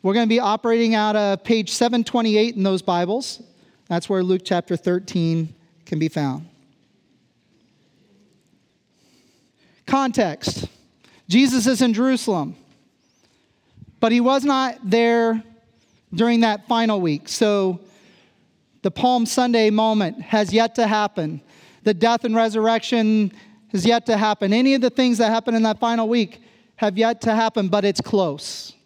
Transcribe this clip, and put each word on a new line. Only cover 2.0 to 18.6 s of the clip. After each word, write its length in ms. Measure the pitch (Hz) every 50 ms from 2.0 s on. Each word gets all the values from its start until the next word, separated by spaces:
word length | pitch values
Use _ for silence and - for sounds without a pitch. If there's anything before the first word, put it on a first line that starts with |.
| 226
twenty-eight 520 | - - 240 226 226 208 214 220 233 233
in 60 | 202
those 220 | 190 196 190 185 185
Bibles. 580 | - 175 175 180 175 208 254 262 - - - - _ _ _ _ _ _ _ _
That's 200 | _ 175 175 -
where 140 | - 202 190
Luke 200 | 185 180 190 170 180
chapter 320 | - 190 175 - - 175
thirteen 760 | 160 - 180 180 185 196 - - 180 165 165 165 165 160 156 - _ _ _ _ _ _
can 100 | - 175
be 100 | 156 160
found. 380 | 160 - 160 147 135 131 147 165 175 _ _ _ _ _ _ _ _ _ _ _ _ _ _ _ _ _ _ _ _ _ _ _ _ _ _ _ _ _ _ _ _ _ _ _ _ _ _ _ _ _ _ _ _ _ _ _ _ _ _ _ _ _ _ _ _ _ _ _ _ _ _ _ _ _ _ _
Context. 800 | - 269 269 269 262 - 262 214 170 147 - - - - - - - _ _ _ _ _ _ _ _ _ _ _
Jesus 380 | - 175 240 269 262 254 262 208
is 160 | 254 262 208
in 140 | 262 240 220
Jerusalem, 600 | 208 247 262 262 240 - 233 196 165 143 - 175 - _ _ _ _ _ _ _ _ _ _ _ _ _ _ _ _ _ _ _ _ _ _ _ - - - _ _
but 120 | - 226
he 100 | 233 240
was 240 | 240 254 269 277 262
not 320 | 285 269 262 262 254 247 254 -
there 580 | 190 196 233 233 233 233 233 233 226 226 220 220 - - _ _ _ _ _ _ _ _ _ _ _ -
during 280 | 170 226 233 233 233
that 260 | 233 220 208 208 -
final 340 | - 240 226 233 220 214 196
week. 260 | 180 165 147 147 -
So 520 | - - - 233 214 208 202 190 190 180 180 - - _ _ _ _ _ _ _ _ _ _ _ _ _ _